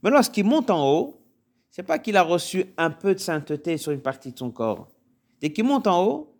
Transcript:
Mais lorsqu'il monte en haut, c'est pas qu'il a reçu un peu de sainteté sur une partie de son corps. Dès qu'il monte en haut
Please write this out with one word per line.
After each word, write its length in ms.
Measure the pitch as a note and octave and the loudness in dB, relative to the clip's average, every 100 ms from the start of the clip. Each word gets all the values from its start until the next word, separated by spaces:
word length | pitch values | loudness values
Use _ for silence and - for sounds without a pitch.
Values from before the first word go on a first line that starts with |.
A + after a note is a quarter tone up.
Mais 100 | - | 4
lorsqu'il 340 | C#4 A#3+ - G3+ | 4 2 2 2
monte 240 | D4+ B3+ | 2 2
en 200 | F3 C#3 | 2 4
haut, 360 | D3+ C#4 - _ _ _ _ _ | 2 0 -8 _ _ _ _ _
c'est 120 | - | -16
pas 160 | F#3+ D#3 | -4 -4
qu'il 160 | A#3+ G3+ | 0 2
a 80 | |
reçu 400 | E3 F3 - F#3 - - | 4 2 0 -4 -4 -2
un 120 | E3 | -2
peu 240 | D#3 G3 | -2 -2
de 60 | F#3+ | -2
sainteté 560 | F#3 D#3 D3 D3 E3+ D#3 | -2 -6 -4 -6 -4 -4
sur 160 | D3+ | -4
une 100 | C#3+ | -4
partie 300 | C3 C3 C3+ | -4 -8 -12
de 60 | B2 | -10
son 120 | B2+ | -10
corps. 380 | A2 A2+ G2+ - _ _ _ _ _ | -4 -4 -4 -10 _ _ _ _ _
Dès 100 | D3+ | -6
qu'il 140 | D3+ A#3+ | -2 0
monte 220 | C#4 A3 | 2 2
en 180 | F3 G3 | 2 2
haut 280 | C#4+ - _ | 0 -8 _